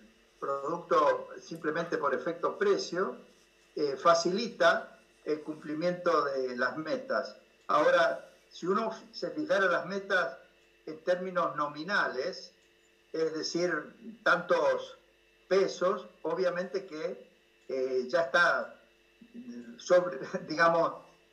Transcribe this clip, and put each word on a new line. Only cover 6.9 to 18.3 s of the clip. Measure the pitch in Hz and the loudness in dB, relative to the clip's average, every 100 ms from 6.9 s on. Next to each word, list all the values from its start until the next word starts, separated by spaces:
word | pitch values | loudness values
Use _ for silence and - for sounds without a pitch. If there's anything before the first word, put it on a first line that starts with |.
| 131 - 110 101 - _ _ _ | -6 -2 -4 -4 -12 _ _ _
Ahora, | 143 165 175 165 - - - _ | 4 6 6 4 0 -8 -20 _
si | - 170 | -10 -2
uno | 202 226 - - | 0 0 -6 -14
se | - 165 | -10 -8
fijara | 156 151 196 185 | -6 0 2 4
las | 165 170 | 2 -2
metas | 196 196 185 - - - _ _ _ - | -8 -2 0 0 -6 -20 _ _ _ -14
en | 156 | -10
términos | - 180 185 180 160 143 | 0 0 0 0 -2 0
nominales, | 147 147 170 202 139 123 131 - - _ _ _ _ _ _ | -4 -4 -4 0 0 -2 -4 -6 -14 _ _ _ _ _ _
es | 160 160 | -2 -2
decir, | 156 - 170 175 156 - - 113 - | -2 -4 -2 0 -2 -6 -16 -18 -4
tantos | 165 175 - 170 139 127 - - _ _ _ _ _ | 0 0 2 2 4 0 -2 -16 _ _ _ _ _
pesos, | 190 180 - 175 202 - - | 4 4 2 0 0 -6 -8
obviamente | - 170 185 175 190 196 - | -4 0 0 -2 -4 -6 -6
que, | 156 165 220 - _ _ _ _ | -6 -6 -8 -14 _ _ _ _
eh, | 131 131 127 117 | -2 0 0 0
ya | 170 | 0
está, | 165 | 2